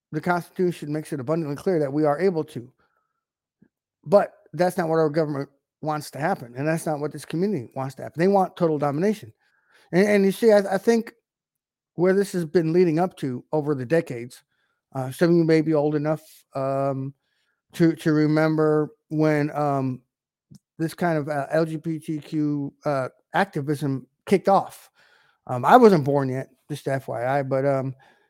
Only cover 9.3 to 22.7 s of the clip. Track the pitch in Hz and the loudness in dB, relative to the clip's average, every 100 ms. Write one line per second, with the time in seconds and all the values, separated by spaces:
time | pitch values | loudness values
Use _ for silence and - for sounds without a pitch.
9.3 | _ _ _ _ _ _ 170 208 208 196 | _ _ _ _ _ _ 2 4 4 4
10.3 | 185 233 208 196 190 214 233 220 - _ | 4 4 4 4 -2 2 0 0 -14 _
11.3 | _ _ _ _ _ _ - 180 190 196 | _ _ _ _ _ _ -2 2 2 0
12.3 | 180 156 180 160 165 180 156 185 - 147 | -4 -2 0 2 4 4 4 0 -2 -6
13.3 | 123 - 156 147 143 123 160 165 123 123 | -6 -4 -4 -2 -4 0 0 0 -8 -12
14.3 | - _ _ _ _ _ 135 131 131 170 | -16 _ _ _ _ _ -10 -8 0 2
15.3 | 170 160 160 156 156 147 151 151 156 - | 4 4 2 2 0 0 -2 -2 -4 -8
16.3 | - _ 135 135 135 139 135 135 - _ | -20 _ -6 -4 -2 -4 -4 -8 -12 _
17.3 | _ _ _ _ - 165 160 165 151 151 | _ _ _ _ 0 2 2 0 2 2
18.3 | 156 160 156 156 151 151 - _ 156 156 | 2 2 2 2 2 -2 -8 _ 0 2
19.3 | 151 147 147 147 139 131 127 - _ _ | 2 0 -2 -2 -2 -2 -6 -12 _ _
20.3 | _ _ - _ _ 160 - 175 160 143 | _ _ -20 _ _ -8 -2 -2 -2 -2
21.3 | 147 135 156 165 160 165 160 151 156 - | -6 -2 -2 -2 -4 -8 -8 -8 -10 -6
22.3 | 156 151 147 143 | -4 -2 -2 -6